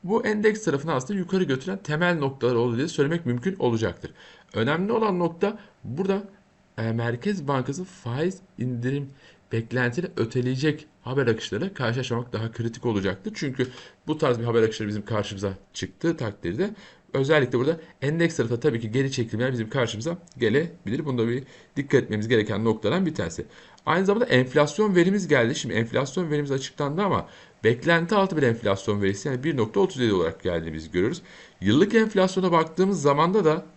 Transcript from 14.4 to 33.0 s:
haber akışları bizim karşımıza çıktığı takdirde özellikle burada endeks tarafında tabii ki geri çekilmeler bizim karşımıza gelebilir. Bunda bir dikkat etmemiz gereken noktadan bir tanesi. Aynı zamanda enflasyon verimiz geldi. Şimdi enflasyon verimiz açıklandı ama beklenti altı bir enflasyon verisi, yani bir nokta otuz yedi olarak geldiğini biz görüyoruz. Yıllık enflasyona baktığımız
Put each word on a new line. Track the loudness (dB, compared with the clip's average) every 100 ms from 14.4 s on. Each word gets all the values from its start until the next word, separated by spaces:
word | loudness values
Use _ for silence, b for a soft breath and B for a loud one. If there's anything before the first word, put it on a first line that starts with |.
haber | 2 4
akışları | 4 2 -4
bizim | -6
karşımıza | -4 -4 -4 -4 -6 -6 -12
çıktığı | -8 -8 -4 -4 -2
takdirde | -6 -6 -6 -2 -4 -4 B B _
özellikle | -4 4 4 4 2
burada | 0 -2 B B
endeks | -4 2 0 2
tarafında | 0 2
tabii | 0 0
ki | -2
geri | 0 0
çekilmeler | -2 -2 -2 -2
bizim | -2 -2
karşımıza | 0 -2 -2 -6 -6 -10 -2
gelebilir. | 2 2 0 -8 -6 -4
Bunda | -2 0 0
bir | -2 -6 B B -8
dikkat | 2 2
etmemiz | 4 -2 2
gereken | 2 2 0
noktadan | 0 2 0 0 0
bir |
tanesi. | -2 -6 -6 -12 B B B -2
Aynı | 0 2
zamanda | 2 4
enflasyon | 4 4 4 2 2 2 4
verimiz | 4 2 2
geldi. | 4 4
Şimdi | 0 -2
enflasyon | -2 0 0 -2 -4 -2
verimiz | -2 -2
açıklandı | -4 -4 -6 -4 -2
ama | 0 0 -2 B B B
beklenti | 2 2 4 2 4
altı | 2 2 2
bir |
enflasyon | 2 2 0 0 0 0
verisi, | 0 0 -4
yani | -4
bir | -2 0
nokta | 0 2
otuz | 0 2
yedi | 2
olarak | 2 0 -2
geldiğini | -2 -2 -4
biz | -8 -4
görüyoruz. | 0 0 -2 B B B B
Yıllık | 2 4 4
enflasyona | 4 2 2 2 2 2
baktığımız | 2 0 0 0 2